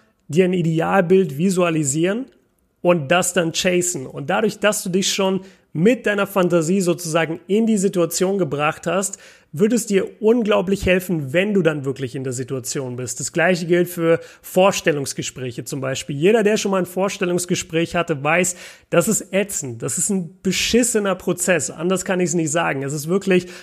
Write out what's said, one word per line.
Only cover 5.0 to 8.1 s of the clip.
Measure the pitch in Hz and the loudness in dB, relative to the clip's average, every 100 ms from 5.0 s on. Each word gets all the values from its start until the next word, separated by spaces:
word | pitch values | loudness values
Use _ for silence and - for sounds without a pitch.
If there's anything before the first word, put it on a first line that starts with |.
| 190 | 0
schon | - 190 190 190 - _ | 0 0 0 -4 -18 _
mit | 147 190 254 214 | 0 2 2 0
deiner | 202 196 | -2 0
Fantasie | 202 180 170 160 202 | 2 2 2 2 2
sozusagen | 175 170 165 160 156 165 - | 2 -2 0 0 0 -4 -2
in | 208 226 | 0 2
die | 214 | 2
Situation | 190 185 165 | 2 0 0